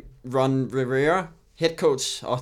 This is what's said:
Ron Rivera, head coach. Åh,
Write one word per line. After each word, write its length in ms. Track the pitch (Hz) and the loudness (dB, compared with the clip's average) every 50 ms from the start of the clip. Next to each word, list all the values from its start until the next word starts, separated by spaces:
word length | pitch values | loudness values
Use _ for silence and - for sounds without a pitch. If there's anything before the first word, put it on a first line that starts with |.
| - - - - - 127 123 | -12 -20 -20 -18 -10 -4 0
Ron 360 | 135 131 131 135 135 131 110 110 | 2 2 2 2 0 0 -2 -2
Rivera, 520 | 135 131 120 131 131 143 151 170 190 180 160 - _ _ _ _ | -2 -2 0 0 2 2 2 2 0 -2 -6 -12 _ _ _ _
head 220 | - - 165 165 | -2 -2 -2 0
coach. 480 | - - 156 135 131 - - - - - | 2 2 2 2 2 -2 -6 -8 -6 -4
Åh, 120 | - 123 127 | -4 -4 -4